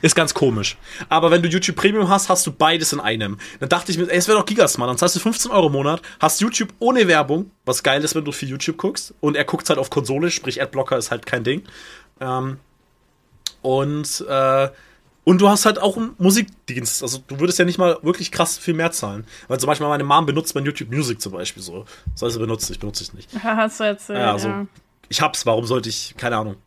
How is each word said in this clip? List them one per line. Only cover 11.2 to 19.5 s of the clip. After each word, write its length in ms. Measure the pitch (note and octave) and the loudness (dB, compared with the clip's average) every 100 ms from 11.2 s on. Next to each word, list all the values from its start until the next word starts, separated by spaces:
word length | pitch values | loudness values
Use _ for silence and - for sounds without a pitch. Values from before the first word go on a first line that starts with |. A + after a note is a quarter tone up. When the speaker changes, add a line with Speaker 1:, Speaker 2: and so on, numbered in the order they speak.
| - | -4
Speaker 1:
kein 180 | B2 | -2
Ding. 200 | A2+ D3 - - - - _ _ | -2 -4 -6 -20 -20 -20 _ _
Ähm, 360 | C3 B2+ C3 C3+ _ _ _ _ _ _ _ _ - _ | -6 -4 -4 -8 _ _ _ _ _ _ _ _ -16 _
und, 600 | C3 C3 C#3+ D3 C#3+ - - | -2 0 0 -4 -6 -8 -4
äh, 400 | C3+ C3+ C3+ C3+ - - _ _ _ | 0 2 2 0 -4 -20 _ _ _
und 180 | - F3+ | 4 6
du 80 | G3+ | 6
hast 160 | G3+ - | 6 2
halt 140 | G#3 | 2
auch 180 | G3 F#3+ | 0 0
einen 160 | A3+ - | -6 2
Musikdienst. 840 | F3+ G3+ G#3+ - - B2+ A#2 - | 4 4 0 -8 -10 -8 -6 -6
Also 220 | C3 C3 C3 | -6 -8 -10
du 120 | C#3 | -2
würdest 180 | E3+ F3 | -2 2
ja 80 | F3+ | 0
nicht 140 | F3 | 2
mal 180 | F3+ E3 | 2 2
wirklich 280 | D3+ F3 F3 | -2 -4 -4
krass 240 | - E3 - | -2 -2 -2
viel 160 | - D#3+ | -4 -2
mehr 160 | E3 | -2
zahlen. 340 | - G#2 G2+ G#2+ - | -2 -8 -8 -12 -20
Weil 120 | - | -6